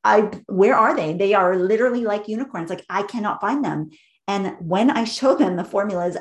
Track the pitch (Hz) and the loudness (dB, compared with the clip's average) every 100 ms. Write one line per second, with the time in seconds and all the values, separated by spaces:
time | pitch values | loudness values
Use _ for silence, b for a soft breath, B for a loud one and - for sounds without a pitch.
0 | 214 214 208 - - 185 214 240 226 294 | 2 4 2 -2 -4 2 4 4 2 2
1 | 156 175 196 202 180 185 185 220 247 240 | -2 0 2 2 2 2 2 2 2 0
2 | 220 208 214 220 269 185 165 180 - 185 | -2 -4 -4 -6 -6 -8 -8 -8 -6 -6
3 | 202 240 208 - 202 285 214 151 156 B | -4 -4 -6 -4 -2 -2 -2 -4 -8 B
4 | B B - 202 190 - 165 185 247 226 | B B -6 -4 -4 -6 -2 2 2 2
5 | 226 - 262 - 185 180 - 202 208 180 | -2 0 2 4 2 0 -4 -2 -2 -2
6 | 175 175 | -4 -4